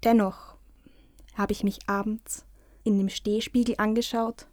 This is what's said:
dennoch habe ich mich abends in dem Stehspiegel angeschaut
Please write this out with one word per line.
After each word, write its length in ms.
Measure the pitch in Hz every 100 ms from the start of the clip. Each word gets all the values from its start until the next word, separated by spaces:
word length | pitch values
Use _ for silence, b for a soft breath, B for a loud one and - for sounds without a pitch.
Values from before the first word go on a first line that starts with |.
dennoch 520 | 233 226 190 - - - - - b b b b b
habe 180 | - 202
ich 120 | 208
mich 240 | 202 - -
abends 560 | 202 208 220 - - - b b b
in 140 | - 202
dem 100 | 196
Stehspiegel 680 | - - 214 - 247 233 -
angeschaut 680 | 214 220 233 233 226 - -